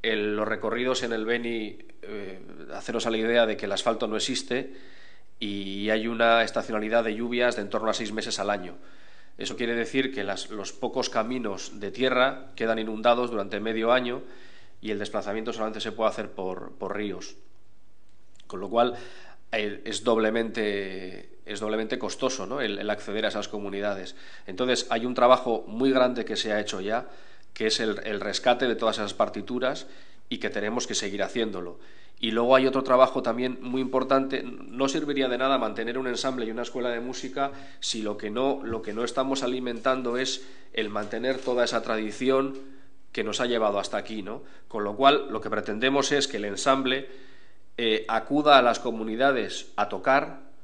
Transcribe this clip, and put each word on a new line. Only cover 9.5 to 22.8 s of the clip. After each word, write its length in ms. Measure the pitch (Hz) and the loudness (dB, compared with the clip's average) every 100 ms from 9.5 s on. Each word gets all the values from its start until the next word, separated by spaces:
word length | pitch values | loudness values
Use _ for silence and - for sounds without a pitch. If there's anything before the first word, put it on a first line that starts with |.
| - | -4
quiere 180 | 117 | -2
decir 400 | 117 110 135 135 | -2 0 0 0
que 80 | 107 | -2
las, 280 | 98 95 - | -4 -4 -6
los 220 | 107 95 | -8 -8
pocos 380 | - 123 131 123 | -4 -2 -2 0
caminos 680 | 117 110 127 110 92 - 101 | 0 0 -2 -4 -6 -8 -8
de 100 | 98 | -8
tierra 640 | 120 131 127 131 143 - | 0 2 4 4 2 -12
quedan 240 | - 113 113 | -4 0 0
inundados 520 | 110 110 117 120 120 | -2 2 4 4 2
durante 280 | 113 101 104 | -2 -2 -2
medio 320 | 110 113 113 | -2 0 4
año 320 | 127 123 113 - - - - - - | 4 2 -4 -8 -12 -12 -12 -12 -10
y 120 | 107 | -6
el 60 | 101 | -4
desplazamiento 540 | 104 107 101 110 113 | -2 -4 -2 -4 -4
solamente 280 | 110 110 107 | -4 -4 -4
se 120 | 107 | -6
puede 180 | 104 110 | 2 0
hacer 200 | 95 107 | 2 -8
por, 420 | - 92 92 - | -6 -6 -6 -10
por 220 | - 98 | -8 -6
ríos. 400 | 101 104 90 - - - - - - - - - - - - - | -4 -4 -6 -10 -12 -12 -12 -14 -12 -12 -12 -12 -14 -14 -14 -10
Con 140 | 92 | -8
lo 80 | 98 | 0
cual, 260 | 113 123 123 - - - - - | 4 4 2 -8 -12 -12 -12 -4
eh, 320 | 113 104 101 | -2 -2 -4
es 200 | - 104 | -6 0
doblemente, 1400 | 117 113 110 113 113 110 104 101 95 95 92 101 - - | 4 4 4 2 0 0 0 0 -4 -6 -8 -10 -12 -12
es 140 | - 104 | -10 -6
doblemente 400 | 107 107 110 127 | -2 -2 -2 -2
costoso, 480 | 101 - 131 - 95 | -4 -2 -2 -2 -4
¿no? 140 | 139 | -2
el, 180 | 117 | -2
el 120 | 101 | -2